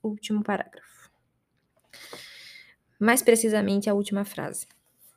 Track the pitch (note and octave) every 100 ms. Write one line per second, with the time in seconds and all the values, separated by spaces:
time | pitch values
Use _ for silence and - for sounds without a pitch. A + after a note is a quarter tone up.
0 | A3 G#3 - G#3+ G#3 G3 - - - -
1 | - _ _ _ _ _ _ _ _ -
2 | - - - - - - - _ _ -
3 | G#3+ B3 - A3+ A3+ G#3+ G3+ G3+ G3+ G3+
4 | G#3 G3 G3+ - C#3+ - - _ _ _
5 | -